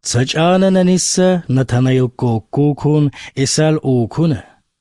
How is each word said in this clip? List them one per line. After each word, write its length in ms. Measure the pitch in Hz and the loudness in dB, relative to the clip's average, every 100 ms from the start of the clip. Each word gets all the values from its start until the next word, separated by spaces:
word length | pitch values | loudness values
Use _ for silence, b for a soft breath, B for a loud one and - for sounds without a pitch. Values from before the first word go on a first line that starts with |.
Цачана 680 | - - 127 - 165 185 190 | -6 -2 -2 0 2 2 2
нанисса 720 | 190 180 185 - - 185 180 - | 2 2 2 0 0 2 0 0
Натанаил 600 | 127 131 123 131 131 127 | -2 0 0 2 2 0
коккукун 1000 | - 123 113 - - 147 143 147 151 147 B B | -2 -2 -2 -4 -2 0 0 0 2 0 B B
Исал 460 | - 135 - 156 156 | -4 -2 0 0 0
укуна. 600 | 139 127 113 - 165 127 - _ _ _ | 0 0 0 -2 -2 -2 -8 _ _ _